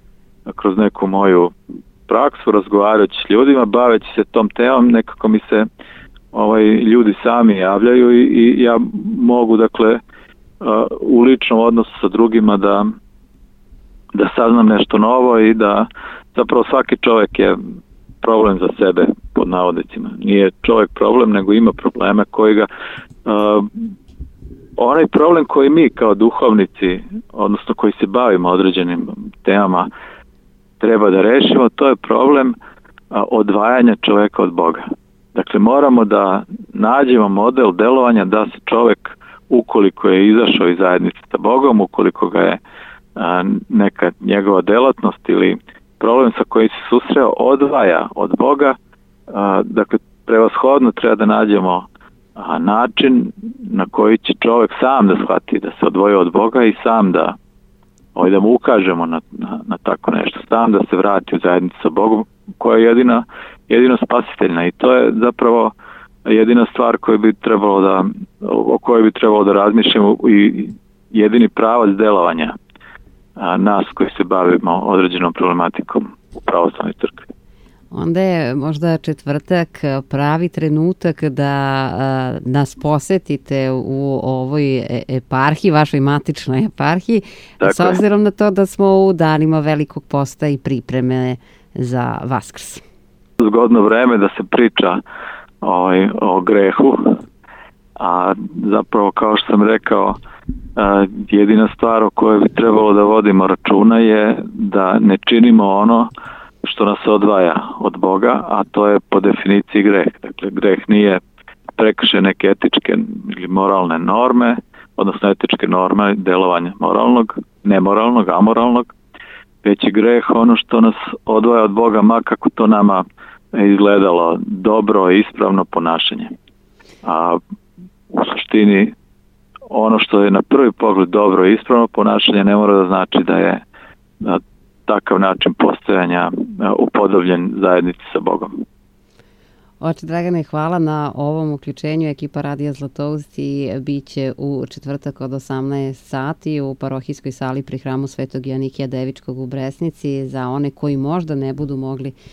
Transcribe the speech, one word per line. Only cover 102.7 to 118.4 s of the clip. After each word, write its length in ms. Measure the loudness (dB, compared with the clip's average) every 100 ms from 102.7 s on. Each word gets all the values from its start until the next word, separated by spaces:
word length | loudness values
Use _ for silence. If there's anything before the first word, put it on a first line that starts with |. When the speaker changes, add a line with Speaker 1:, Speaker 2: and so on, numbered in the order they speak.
| 2 4
Speaker 1:
da 100 | 4
vodimo 440 | 4 4 4 2 2
računa 520 | -2 0 2 4 4
je 380 | 4 2 0 -2 -8
da 460 | -6 -4 0 0 2
ne 180 | 2 2
činimo 520 | 0 2 4 4 4
ono 400 | 2 2 2 0 -8 -20 -20 -20 _
što 220 | -12 -2 -2
nas 120 | 0 0
odvaja 640 | 2 2 2 2 0 -6 -6
od 180 | -6 -2
Boga, 460 | -2 0 0 -2 -4
a 160 | -6 -4
to 160 | 0 2
je 120 | 0 0
po 100 | 0
definiciji 640 | 0 0 0 0 0 0
greh. 240 | 2 2 -2 -6
Dakle, 280 | -16 -12 -10
greh 280 | -2 0 0 2
nije 320 | 2 2 0 -6 _ -20 -20 -10 0
prekršaj 460 | 0 0 -2 2
neke 260 | 0 0 0
etičke 500 | 0 0 -2 -2 -4 -4 -10 -12 -12
ili 100 | -4
moralne 520 | -2 0 0 0 -4
norme, 560 | -2 0 2 2 0 -2 -8 -20 -14 -4
odnosno 340 | -4 -2 -2
etičke 380 | -2 -2 -2 -2
norme 480 | 0 0 0 0 0
delovanja 580 | 0 0 0 -2 -4 -6
moralnog, 580 | -2 0 2 2 0 -6 -16 _
nemoralnog, 640 | 0 2 2 0 2 0 0
amoralnog, 640 | 2